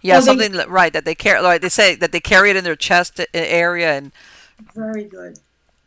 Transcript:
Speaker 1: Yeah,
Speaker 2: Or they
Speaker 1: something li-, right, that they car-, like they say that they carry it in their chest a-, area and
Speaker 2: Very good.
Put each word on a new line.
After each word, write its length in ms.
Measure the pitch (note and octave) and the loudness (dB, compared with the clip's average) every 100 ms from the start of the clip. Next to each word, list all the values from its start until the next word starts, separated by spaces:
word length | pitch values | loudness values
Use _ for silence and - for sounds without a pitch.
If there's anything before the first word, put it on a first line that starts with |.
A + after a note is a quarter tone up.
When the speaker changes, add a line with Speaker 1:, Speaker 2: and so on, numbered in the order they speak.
Speaker 1:
Yeah, 160 | F#3 A3 | 2 4
Speaker 2:
Or 20 | |
they 60 | A#3+ | 4
Speaker 1:
something 260 | C4 G#3+ | 2 0
li-, 120 | F#3 - | -4 -2
right, 240 | F#3 E3+ | 0 0
that 140 | D#3+ D#3 | -2 -6
they 80 | |
car-, 260 | E3 G3+ F#3 | -4 0 2
like 220 | F3+ E3+ | 2 0
they 80 | F3 | 0
say 240 | - G3 | 2 2
that 180 | D#3 E3+ | 2 -4
they 80 | E3+ | -4
carry 300 | - F#3+ G3+ | 2 4 4
it 60 | F#3+ | 2
in 80 | |
their 120 | F3 D#3 | -2 -6
chest 420 | - F3 F3+ - | 0 0 0 -6
a-, 160 | E3+ | -8
area 640 | E3+ D#3+ E3+ E3+ E3+ E3 C#3 | -6 -2 0 0 0 -2 -2
and 160 | C#3 - - - _ _ G#3+ | -8 -20 -20 -20 _ _ -20
Speaker 2:
Very 300 | A3 A3 G#3+ | -14 -10 -10
good. 340 | G#3 F#3 F3+ - _ _ _ _ | -12 -18 -20 -20 _ _ _ _